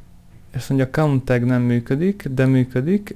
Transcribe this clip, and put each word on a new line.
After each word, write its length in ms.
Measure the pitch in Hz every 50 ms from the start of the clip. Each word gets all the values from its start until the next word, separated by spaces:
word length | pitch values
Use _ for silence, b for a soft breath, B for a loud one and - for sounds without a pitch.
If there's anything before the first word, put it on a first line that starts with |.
| B B - - - - - - - -
Ezt 180 | - 123 - -
mondja, 200 | 139 135 131 131
count 360 | - 156 156 147 139 127 120
tag 180 | - 123 123 120
nem 180 | 127 127 123
működik, 640 | 120 120 120 120 117 - 135 147 175 196 202 202 -
de 180 | 139 131 131 131
működik, 680 | 131 131 127 123 123 - 127 135 170 202 202 202 - -